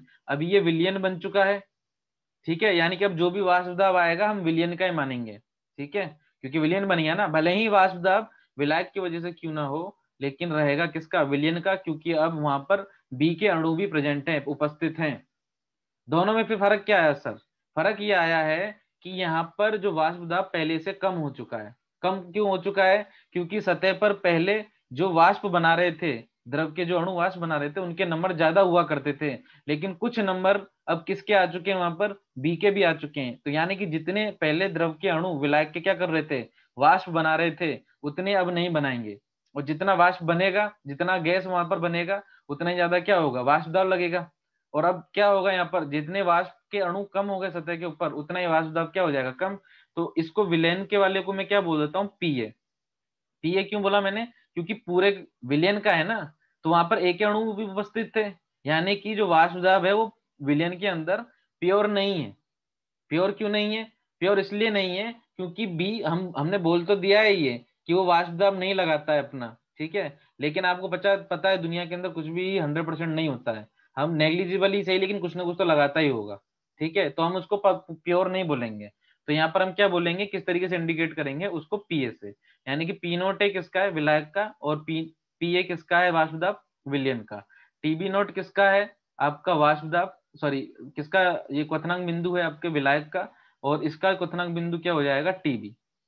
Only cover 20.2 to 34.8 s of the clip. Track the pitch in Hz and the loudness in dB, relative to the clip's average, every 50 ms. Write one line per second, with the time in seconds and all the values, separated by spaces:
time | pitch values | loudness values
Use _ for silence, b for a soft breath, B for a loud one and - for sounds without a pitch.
20.2 | 175 165 170 180 196 - - 170 160 160 165 156 160 196 190 - - 190 180 170 | -6 -4 -2 -2 -2 -2 -2 -2 -2 0 -2 -2 -4 -6 -6 -2 -2 -2 -2 -2
21.2 | 151 139 127 - 117 - 123 110 107 101 - _ _ _ _ _ - 180 190 196 | -4 -6 -6 -10 -10 -10 -10 -10 -10 -12 -18 _ _ _ _ _ -4 -2 -2 -4
22.2 | 175 180 165 214 208 196 190 180 175 196 196 196 190 190 196 214 208 b b b | -6 -6 -4 0 0 2 0 0 -2 -2 0 4 4 6 4 4 2 b b b
23.2 | b b - 180 175 165 170 170 151 185 170 - 185 190 185 185 208 208 202 196 | b b -6 -6 -4 -4 -4 -2 0 0 0 2 2 0 2 2 2 2 2 2
24.2 | - 175 170 165 165 190 208 214 208 - _ _ _ _ 123 131 175 190 170 165 | 2 2 2 4 2 2 0 -2 -4 -8 _ _ _ _ -4 -2 0 2 6 6
25.2 | 170 185 202 190 - 202 175 175 165 165 165 170 180 175 165 165 180 156 127 113 | 6 6 6 4 0 -2 0 2 4 4 4 4 2 0 0 -2 -4 -4 -4 -4
26.2 | - _ _ _ _ 123 135 151 160 156 156 175 175 170 180 170 165 190 185 170 | -8 _ _ _ _ -6 -4 -4 -4 -4 -4 -4 -4 -2 0 0 0 -2 -2 0
27.2 | 170 190 185 180 170 165 160 147 143 147 147 196 180 170 170 175 190 170 165 160 | -2 -2 -2 -4 -4 -4 -2 -2 -2 -4 -4 -6 -6 -6 -4 -4 -2 -2 0 -2
28.2 | 180 185 180 156 165 160 165 202 196 185 170 170 165 - 156 143 135 147 143 147 | -2 -2 0 2 2 4 6 6 6 6 6 4 2 2 0 -4 -2 -4 -4 -2
29.2 | 156 147 123 117 b b b b b 143 151 151 170 190 180 170 220 240 240 233 | -4 -4 -4 -6 b b b b b -6 -4 -4 -4 -6 -6 -6 -6 -4 -2 -2
30.2 | 208 190 185 185 185 190 202 202 196 - _ _ _ - 170 165 - - 190 - | -2 -2 0 2 2 2 2 2 0 -6 _ _ _ -4 -4 -4 -4 -4 -6 -6
31.2 | - - 208 196 180 175 160 185 165 190 190 185 175 170 165 160 202 208 196 - | 0 2 4 4 4 2 0 -4 -4 -4 -2 -2 -2 -2 -2 -2 -2 -4 -4 -8
32.2 | _ _ _ 131 131 160 170 165 190 202 196 202 185 165 160 151 151 143 - 147 | _ _ _ -4 -2 -2 0 2 2 2 4 4 4 2 2 0 -4 -8 -8 -6
33.2 | 131 123 120 - _ 143 143 156 165 180 196 185 202 170 151 160 156 170 190 214 | -6 -6 -8 -8 _ -4 -2 0 0 -2 -2 -4 -4 -4 -4 -4 -4 -4 -2 -2
34.2 | 214 208 - - 165 151 151 170 190 196 165 165 | -2 -4 -4 -2 0 0 2 2 0 -2 0 0